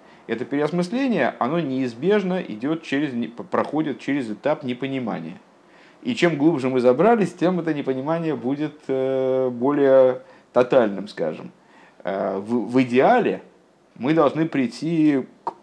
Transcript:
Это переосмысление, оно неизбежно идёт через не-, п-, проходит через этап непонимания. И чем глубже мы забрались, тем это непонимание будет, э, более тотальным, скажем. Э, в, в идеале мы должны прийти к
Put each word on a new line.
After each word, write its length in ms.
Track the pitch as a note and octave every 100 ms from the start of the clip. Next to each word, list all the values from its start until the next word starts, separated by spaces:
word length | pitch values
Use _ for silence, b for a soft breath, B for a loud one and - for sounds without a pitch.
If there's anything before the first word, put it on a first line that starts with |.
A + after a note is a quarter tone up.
| B B B
Это 180 | A2+ A#2+
переосмысление, 880 | C#3+ D3+ F3 F3 A#3+ C4+ F#3 A#2+ -
оно 200 | A#2+ E3+
неизбежно 840 | C#3+ C3 B2+ A2+ E3 G#3+ F#3 F#3
идёт 420 | - G#2+ C3+ D#3+
через 300 | - C#3 D3
не-, 140 | A#2+ A#2
п-, 160 | -
проходит 560 | F#2+ A2+ G#2+ D3+ D3+ A#2+
через 300 | - C#3+ A#2
этап 340 | G2+ C#3+ D3+
непонимания. 760 | B2+ B2 C3+ C3+ A2+ E2+ E2 - _ _ _ B B B
И 120 | - A#2
чем 220 | F3 C#3+
глубже 320 | D#3 C#3+ B2+
мы 100 | C3
забрались, 540 | B2 B2+ G#3 A#3 F#3
тем 260 | - E3 F3+
это 140 | D#3
непонимание 640 | D3 C3 C3 C#3+ E3 D#3+ B2+
будет, 440 | A#2+ C#3 D3+ - -
э, 600 | C3 C3 C3 C3 C3 C3
более 720 | A#2+ C3 C#3+ C#3 C3 C3 B2+ B B B
тотальным, 540 | A#2+ B2 C3+ A2 G2 F#2+
скажем. 440 | - D#2+ - - - b b b b
Э, 340 | - G2 G2 F#2+
в, 340 | G#2 A#2+ G#2
в 100 | B2+
идеале 580 | B2+ B2 E3+ B3 C#3 F#2 - _ _ _ _ -
мы 180 | B2
должны 340 | D#3+ C#3 D3 D#3+
прийти 800 | C#3 A#2+ - D#3 E3 D3+ C3+ - _
к 100 | - -